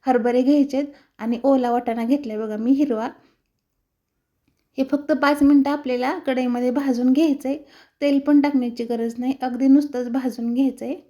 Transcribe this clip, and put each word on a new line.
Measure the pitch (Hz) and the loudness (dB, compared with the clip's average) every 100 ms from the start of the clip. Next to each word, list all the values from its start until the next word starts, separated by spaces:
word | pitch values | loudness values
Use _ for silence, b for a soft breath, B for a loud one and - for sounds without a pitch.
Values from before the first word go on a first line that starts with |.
| 269 | 2
हरभरे | 247 240 247 | 0 2 2
घ्यायचेत | 262 294 277 262 285 b b - | 4 2 2 -2 -6 b b -10
आणि | 226 233 | -6 -2
ओला | 277 269 247 | 2 2 2
वाटाणा | 240 247 233 226 | -2 -2 -4 -2
घेतलाय | 285 254 214 | -2 -2 -8
बघा | 220 214 | -6 -4
मी | 233 | 0
हिरवा. | 269 285 220 233 - b b _ _ _ _ _ _ _ _ _ _ _ _ _ - | 0 0 -2 -6 -12 b b _ _ _ _ _ _ _ _ _ _ _ _ _ -6
हे | |
फक्त | 269 277 294 | -2 -2 -2
पाच | 294 285 294 | 0 2 4
मिनटं | 285 285 277 | 4 6 4
आपल्याला | 294 262 247 254 359 | -2 -4 -2 -2 -4
कढईमध्ये | - 254 254 240 247 | -4 -2 -2 -2 -2
भाजून | 247 277 240 254 | -2 -2 0 2
घ्यायचं | 262 320 269 262 | 4 2 0 -4
आहे. | 294 b b b _ | -8 b b b _
तेल | 285 277 | 0 0
पण | 294 294 | 4 4
टाकण्याची | 294 277 240 240 233 | 4 0 -2 -6 -6
गरज | 233 233 233 | -4 -4 -4
नाही, | 254 269 | -6 -4
अगदी | 254 240 269 | -6 0 6
नुसतंच | 277 294 247 240 | 6 4 -6 -4
भाजून | 247 254 - 233 | -4 -4 -4 -4
घ्यायचं | 240 269 247 226 | 0 0 -2 -10
आहे. | 339 | -10